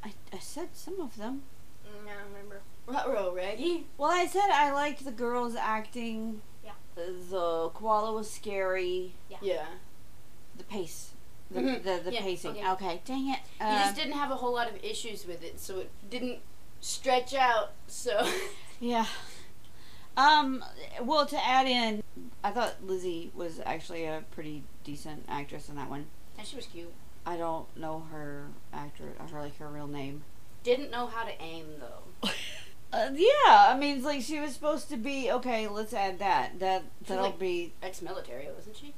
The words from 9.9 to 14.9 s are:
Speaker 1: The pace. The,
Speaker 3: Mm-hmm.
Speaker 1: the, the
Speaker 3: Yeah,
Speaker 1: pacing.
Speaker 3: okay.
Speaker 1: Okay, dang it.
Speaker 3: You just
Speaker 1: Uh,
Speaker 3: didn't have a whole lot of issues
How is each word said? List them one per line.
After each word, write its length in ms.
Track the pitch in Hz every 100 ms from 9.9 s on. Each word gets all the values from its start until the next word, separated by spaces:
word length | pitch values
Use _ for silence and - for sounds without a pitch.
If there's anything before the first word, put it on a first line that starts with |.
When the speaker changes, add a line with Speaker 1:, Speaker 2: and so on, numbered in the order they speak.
| - - - - - - -
Speaker 1:
The 60 |
pace. 480 | - 208 165 - - - - - -
The, 80 | 180
Speaker 3:
Mm-hmm. 240 | 262 247
Speaker 1:
the, 160 | 190 180 170
the 80 |
Speaker 3:
Yeah, 80 | 226
Speaker 1:
pacing. 300 | 196 180 165
Speaker 3:
okay. 200 | 151 190
Speaker 1:
Okay, 300 | 185 190 170
dang 240 | - 262 269
it. 80 | 269 - -
Speaker 3:
You 80 | 214
just 240 | 208 202
Speaker 1:
Uh, 40 | 202
Speaker 3:
didn't 120 | 311
have 180 | 285 277
a 40 | 262
whole 160 | 247
lot 160 | 240 233
of 120 | 196
issues 440 | 196